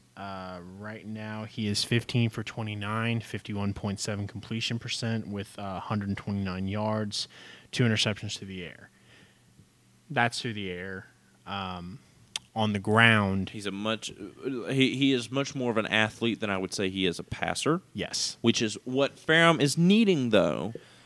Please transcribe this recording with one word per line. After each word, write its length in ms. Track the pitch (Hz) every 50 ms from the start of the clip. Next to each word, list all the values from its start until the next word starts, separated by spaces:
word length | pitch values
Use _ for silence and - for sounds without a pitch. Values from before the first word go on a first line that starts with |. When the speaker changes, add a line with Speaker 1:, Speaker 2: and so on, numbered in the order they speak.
| _ _ - -
Speaker 1:
uh, 400 | 98 98 95 95 92 92 92 90 87 90 92 98
right 280 | 104 107 110 107 80
now, 380 | 104 110 110 107 110 107 107 107
he 240 | 107 - - 110 104
is 160 | 104 - -
fifteen 440 | - 120 117 - - - 123 117 113
for 140 | - -
twenty-nine, 800 | 107 - - - 113 107 104 104 101 104 110 113 113 117 117 113
fifty-one 520 | - - - 101 - - 104 101 101 101
point 280 | 98 - - 104 98 -
seven 260 | - - 104 98 101
completion 520 | 98 - 101 - - 113 113 113 - 120 113
percent 500 | - 113 - - 123 113 113 110 - -
with, 300 | 101 101 98 - - -
uh, 220 | 101 98 95 87
hundred 340 | - - 113 104 101 101 98 -
twenty-nine 500 | - - 101 98 98 92 90 92 95 95
yards, 600 | 98 107 107 107 107 107 107 104 - - - - - - - - - - - -
two 140 | - - 127
interceptions 540 | 117 110 104 - 117 101 - - 104 - -
to 60 | 104
the 180 | 98 95 92
air. 280 | 87 76 - - - - _ _ _ - - - - - _ _ _ _ _ - - _ _ _ _ _ _ _ _ -
That's 280 | 151 135 120 120 - -
through 100 | - 123
the 180 | 110 104 101 92
air. 360 | 90 87 92 98 95 95 - - _ _ _ _ _ _ -
Um, 540 | - 98 98 98 92 - - 87 - 101 - - _ _ _ - - - - - _ -
on 200 | 110 107 107 104
the 40 | 101
ground. 680 | 98 107 107 113 117 117 113 107 101 98 95 95 95 -
Speaker 2:
He's 160 | - 110 98
a 60 | 101
much, 420 | 95 98 104 110 110 107 - - - - 98 92 - - - 135 135 120 95 87
he, 260 | 135 135 131 123 95
he 180 | 131 139 135 135
is 160 | 123 117 107
much 240 | 127 139 139 - -
more 160 | 139 123 120
of 80 | 110 110
an 80 | 104
athlete 540 | - 101 110 110 107 - - 117 117 104 -
than 100 | 110 104
I 80 | 98 95
would 160 | 95 90 -
say 160 | - 101 95
he 160 | 95 95 92
is 120 | 90 82 -
a 60 | -
passer. 560 | - - - 85 87 90 - - 135 160 185 - - -
Speaker 1:
Yes. 420 | 104 - - - - - - - -
Speaker 2:
Which 180 | - 117 117 -
is 160 | 117 107 101 98 -
what 340 | 123 127 131 139 131 - -
Ferrum 400 | - - 160 165 165 170 165 131
is 200 | 139 143 131 165
needing, 500 | 170 180 202 220 233 196 180 147 127 117
though. 460 | 107 98 87 82 - 57 78 104 117 - - - - - -